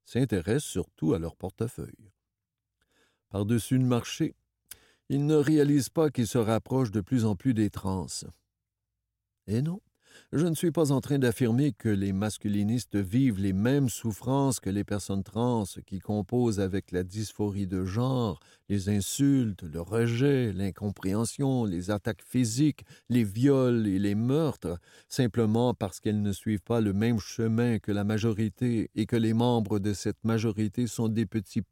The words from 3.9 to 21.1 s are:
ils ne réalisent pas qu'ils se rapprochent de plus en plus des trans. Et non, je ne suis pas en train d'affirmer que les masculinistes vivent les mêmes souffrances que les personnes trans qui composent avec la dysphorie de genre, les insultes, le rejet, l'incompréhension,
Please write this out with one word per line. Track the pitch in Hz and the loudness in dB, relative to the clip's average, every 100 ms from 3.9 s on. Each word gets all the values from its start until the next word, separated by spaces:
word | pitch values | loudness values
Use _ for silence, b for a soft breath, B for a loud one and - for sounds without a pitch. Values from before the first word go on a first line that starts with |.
| 120 - - 160 - _ _ - B B B - | 0 -2 -4 -6 -6 _ _ -20 B B B -4
ils | 139 147 | -2 2
ne | |
réalisent | 156 143 156 143 143 - | 4 4 4 4 4 2
pas | - 156 | 0 0
qu'ils | 131 113 | 0 0
se | 123 | 0
rapprochent | 107 110 - 131 120 | 2 0 0 -2 0
de | 104 | -2
plus | 92 127 | 0 0
en | 110 | 0
plus | 98 131 | 0 0
des | 110 104 | 2 0
trans. | - 95 95 67 - - - _ _ _ _ _ _ _ _ _ _ - | -2 -4 -4 -6 -10 -14 -18 _ _ _ _ _ _ _ _ _ _ -4
Et | 113 | -2
non, | 151 185 - b b b b | -2 -6 -12 b b b b
je | 139 170 | 0 0
ne | |
suis | 156 175 | 0 0
pas | 156 143 | 2 2
en | 135 | 2
train | - 143 | 2 2
d'affirmer | 123 - 123 117 147 | 2 2 2 2 0
que | - 110 | 0 0
les | 101 98 | 0 0
masculinistes | 95 107 - 104 104 104 120 - 101 | 0 -2 -2 -2 0 0 -2 -2 -2
vivent | 92 120 135 95 | 0 2 2 2
les | 98 | 0
mêmes | 95 117 143 127 | 2 2 2 0
souffrances | - 113 98 117 139 139 120 | -2 -6 -4 -2 0 0 -2
que | 95 | -4
les | 101 | -4
personnes | 98 104 - 98 | -4 -6 -4 -6
trans | - 110 123 117 95 - - | -4 -2 0 0 -2 -8 -12
qui | 95 | -10
composent | - 104 95 123 117 98 | -4 -4 0 0 2 0
avec | 95 95 - | 0 -2 -4
la | 87 | -4
dysphorie | 92 104 104 - 104 98 95 | -4 -6 -8 -4 -4 -2 -2
de | 92 | -2
genre, | 92 104 131 127 113 80 b b - | -2 -2 -2 0 -2 -4 b b -4
les | 101 92 | -2 0
insultes, | 104 - - 139 135 113 90 | 0 -2 0 2 4 0 -4
le | 82 82 | -8 -8
rejet, | 82 113 117 117 143 135 117 | -4 0 0 2 2 2 0
l'incompréhension, | 92 98 - 104 - 95 | -2 -4 -4 -6 -4 -4